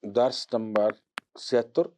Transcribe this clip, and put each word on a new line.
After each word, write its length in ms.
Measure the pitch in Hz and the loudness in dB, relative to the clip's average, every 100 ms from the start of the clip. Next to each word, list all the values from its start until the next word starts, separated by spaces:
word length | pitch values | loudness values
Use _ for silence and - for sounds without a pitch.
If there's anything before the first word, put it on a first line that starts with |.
| 107 | -2
দার্স 420 | 104 123 127 - | 2 2 0 -6
নাম্বার 380 | 120 110 107 104 - _ - _ - | -6 -2 0 0 -2 _ -18 _ -20
ছিয়াত্তর। 480 | - 120 117 - 170 | 0 0 0 -2 -2